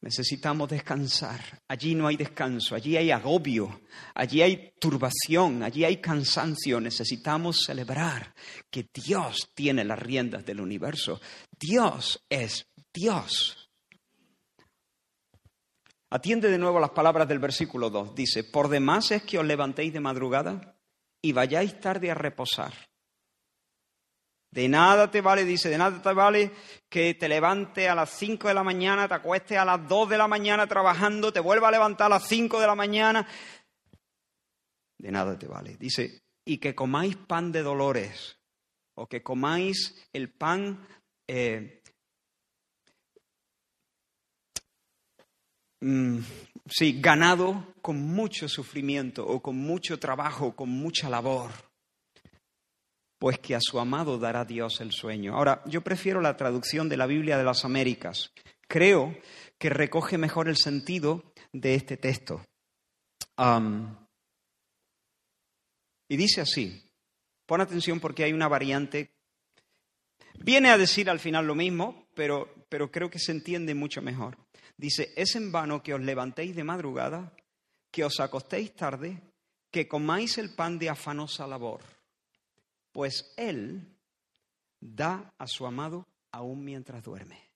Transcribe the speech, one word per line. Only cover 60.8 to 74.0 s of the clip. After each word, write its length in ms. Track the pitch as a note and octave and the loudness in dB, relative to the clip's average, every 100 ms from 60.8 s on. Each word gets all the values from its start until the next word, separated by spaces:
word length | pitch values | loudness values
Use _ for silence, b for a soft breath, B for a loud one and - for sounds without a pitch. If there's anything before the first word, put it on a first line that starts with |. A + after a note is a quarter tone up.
| C#3 F3+ D3 E3 - - B | -4 -2 0 -2 -6 -20 B
de 240 | C3+ C3 C3 | -4 0 0
este 200 | - C3 | 0 -6
texto. 480 | C3 C3 - - - _ _ _ _ _ _ _ - - | -2 -4 -6 -12 -12 _ _ _ _ _ _ _ -16 2
Am, 720 | B2 A#2 A2 G#2 A2 G#2+ _ _ _ _ _ _ _ _ _ _ _ _ _ _ _ _ _ _ _ _ _ | 4 4 2 -4 -8 -14 _ _ _ _ _ _ _ _ _ _ _ _ _ _ _ _ _ _ _ _ _
y 80 | C#3+ | 0
dice 240 | G3+ G3+ | 2 2
así, 500 | D3+ - G2+ F#2 _ _ _ _ _ _ _ | 0 -2 -4 -8 _ _ _ _ _ _ _
pon 140 | E3 | -2
atención 400 | F#3+ F3 E3+ E3+ | 0 -2 -2 -4
porque 240 | D#3+ C#3+ | -4 -2
hay 80 | D3+ | -2
una 160 | D#3 D#3+ | 0 2
variante. 640 | C#3+ C3+ C#3 C#3+ C#3+ C#3+ _ _ _ _ _ _ _ _ _ _ _ b - | 2 0 -2 -2 -6 -8 _ _ _ _ _ _ _ _ _ _ _ b -8
Viene 300 | G3 C4 C4 | 4 8 10
a 60 | A3 | 8
decir 320 | F#3+ - G3 | 8 2 2
al 120 | E3+ | 0
final 260 | E3+ D#3+ D#3 | 0 -2 0
lo 80 | |
mismo, 540 | D3+ F3+ F3 G3+ B3+ _ | 0 -2 -2 -4 -8 _
pero, 380 | - D3 C#3+ - - _ | -6 -2 -2 -4 -14 _
pero 220 | D3+ C#3+ | -6 -6
creo 180 | - F3 | -4 -8
que 120 | E3+ | -6
se 100 | - | -6
entiende 420 | D#3+ D#3 F3 E3 | -6 -4 -6 -4
mucho 300 | C#3+ D3 C#3+ | -4 -6 -8